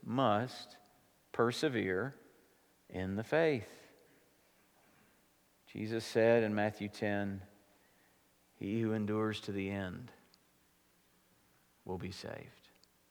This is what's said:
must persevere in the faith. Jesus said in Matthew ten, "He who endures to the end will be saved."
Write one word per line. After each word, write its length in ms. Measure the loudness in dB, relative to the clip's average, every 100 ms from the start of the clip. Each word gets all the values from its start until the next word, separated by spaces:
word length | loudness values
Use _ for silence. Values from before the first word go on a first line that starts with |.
| -4
must 720 | 2 4 4 0 -6 -16 -20 -20 _ _ _ _
persevere 840 | 2 2 2 0 2 0 0 -2 -6 -18 -20 _ _ _ _ -10
in 280 | -6 -2 -2
the 80 |
faith. 460 | 0 2 4 2 -4 -16 -20 -20 -20 -20 _ _ _ _ _ _ _ _ _ _ _ _ _ _ -12
Jesus 400 | -6 -4 -4 0
said 380 | 4 6 6
in 100 | 6
Matthew 360 | 2 0 0 -6
ten, 520 | -2 -2 0 -2 -4 -10 -20 _ _ _ _ _ _ _ _ _
"He 280 | -10 -4 0
who 120 | 0
endures 480 | 0 0 0 0 -2
to 100 | -4
the 200 | -4 -2
end 400 | -2 -4 -6 -12 -18 _ _ _ _ _ _ _ _ _ _ _ _ _ _ _ _ -8
will 120 | -6
be 140 | -6
saved." 580 | -8 -10 -10 -14 -20 -20 _ _ _ _